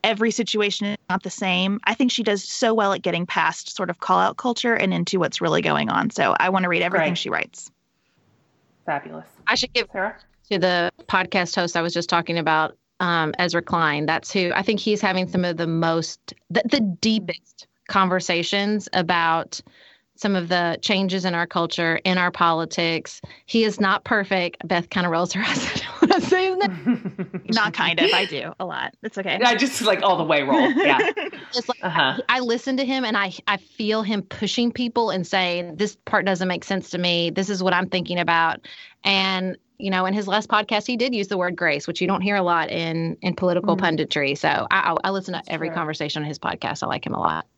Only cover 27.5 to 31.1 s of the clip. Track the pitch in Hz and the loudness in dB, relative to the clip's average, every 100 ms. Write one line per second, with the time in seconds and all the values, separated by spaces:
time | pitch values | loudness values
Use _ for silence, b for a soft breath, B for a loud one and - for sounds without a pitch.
27.5 | 226 208 - 156 170 392 185 196 143 156 | 0 0 0 0 2 2 2 0 -6 -8
28.5 | - 180 139 131 _ 214 196 190 170 240 | -8 -8 -6 -8 _ -10 -6 -4 2 2
29.5 | 220 262 - 214 185 202 175 156 151 139 | 4 0 0 2 4 4 2 2 2 4
30.5 | 320 269 262 392 135 - | 4 4 4 4 4 2